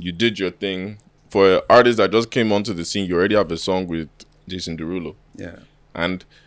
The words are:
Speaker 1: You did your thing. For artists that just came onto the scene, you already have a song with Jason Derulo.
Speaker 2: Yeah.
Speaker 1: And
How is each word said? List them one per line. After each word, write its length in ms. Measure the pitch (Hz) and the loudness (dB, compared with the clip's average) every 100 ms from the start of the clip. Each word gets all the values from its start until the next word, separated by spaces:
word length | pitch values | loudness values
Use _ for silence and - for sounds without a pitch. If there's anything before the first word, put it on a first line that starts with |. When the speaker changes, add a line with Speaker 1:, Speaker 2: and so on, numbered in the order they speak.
Speaker 1:
You 120 | 87 | -10
did 280 | 85 117 98 | -2 -2 0
your 100 | 92 | -6
thing. 480 | - 101 92 95 107 - _ _ | -4 -6 -6 -8 -14 -20 _ _
For 320 | 104 95 92 - | 4 6 4 6
artists 280 | 113 120 113 | 6 6 4
that 140 | 95 | 2
just 200 | 107 117 | 2 0
came 200 | - 110 | -2 0
onto 220 | 101 104 | 0 -2
the 100 | 87 | -6
scene, 220 | 82 104 95 | -6 -6 -2
you 80 | 87 | 0
already 200 | 98 104 | 2 2
have 160 | 85 | 0
a 60 | 82 | -4
song 280 | - 92 92 | -2 -2 -2
with 220 | 82 80 _ - _ - | -6 -8 _ -20 _ -16
Jason 280 | 92 87 82 | -12 -10 -8
Derulo. 380 | 80 92 80 - _ - | -8 -8 -8 -14 _ -18
Speaker 2:
Yeah. 220 | 87 - - _ _ | -16 -16 -20 _ _
Speaker 1:
And 320 | - 87 90 - _ | -6 -4 -4 -10 _